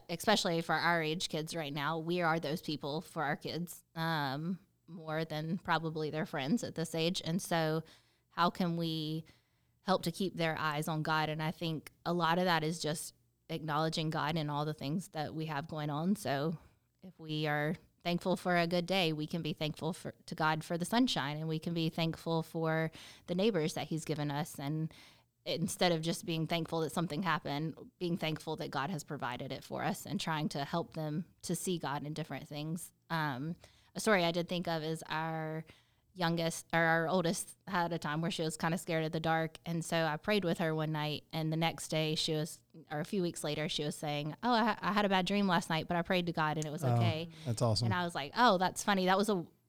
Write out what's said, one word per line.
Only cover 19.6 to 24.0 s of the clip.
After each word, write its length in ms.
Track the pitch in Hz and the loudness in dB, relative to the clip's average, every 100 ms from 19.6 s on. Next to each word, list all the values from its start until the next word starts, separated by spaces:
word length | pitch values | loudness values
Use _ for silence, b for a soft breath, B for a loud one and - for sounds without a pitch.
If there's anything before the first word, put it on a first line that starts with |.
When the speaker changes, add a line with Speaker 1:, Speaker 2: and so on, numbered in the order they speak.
| 156 - 156 | -4 -2 -4
Speaker 1:
for, 200 | - - - - | -4 -10 -12 -8
to 80 | 170 | 0
God 280 | 156 156 | 2 2
for 140 | - 170 | 0 -2
the 80 | 175 | 2
sunshine, 520 | 233 254 156 139 151 | 4 4 2 -2 -2
and 100 | 160 | -2
we 100 | 156 | -2
can 160 | 175 | -2
be 160 | 170 160 | 0 0
thankful 540 | 170 165 - 165 165 | 2 0 0 0 0
for 480 | 156 165 160 160 160 B B B - | 0 -2 0 2 0 B B B -4
the 80 | |
neighbors 400 | 175 226 180 156 | 2 2 4 2
that 140 | - 147 | -2 -4
he's 180 | 160 | -4